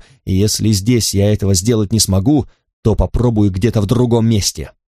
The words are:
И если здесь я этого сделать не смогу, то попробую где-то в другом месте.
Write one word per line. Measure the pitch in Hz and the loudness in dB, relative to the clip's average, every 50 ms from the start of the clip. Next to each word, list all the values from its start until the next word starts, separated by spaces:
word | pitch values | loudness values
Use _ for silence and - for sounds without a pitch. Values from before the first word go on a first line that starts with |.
| - _ _ _ _ | -8 _ _ _ _
И | - 95 | -2 0
если | 92 101 110 - - 101 110 | 0 0 0 0 -2 0 0
здесь | 110 101 95 117 123 117 101 - - | 0 0 0 0 0 0 0 -2 0
я | 98 101 104 104 | 0 0 0 0
этого | - - 95 98 | 0 0 0 0
сделать | 87 92 117 120 107 107 90 | 0 0 0 0 0 0 0
не | 113 110 | 0 0
смогу, | - - 95 95 95 127 151 143 - - - _ _ _ _ _ | 0 0 0 0 2 2 0 0 0 -4 -10 _ _ _ _ _
то | - 113 104 | -2 -2 0
попробую | - 98 - - - 120 123 113 107 104 101 | 0 -2 -2 -2 -2 0 0 2 2 0 0
где-то | 92 95 98 113 101 110 | 0 0 -2 0 0 0
в | 101 | 0
другом | 95 110 117 123 120 120 117 110 | 0 0 0 0 2 2 2 2
месте. | 113 113 104 92 - - - 71 - - _ _ _ _ | 2 0 0 -2 -4 -6 -8 -12 -14 -16 _ _ _ _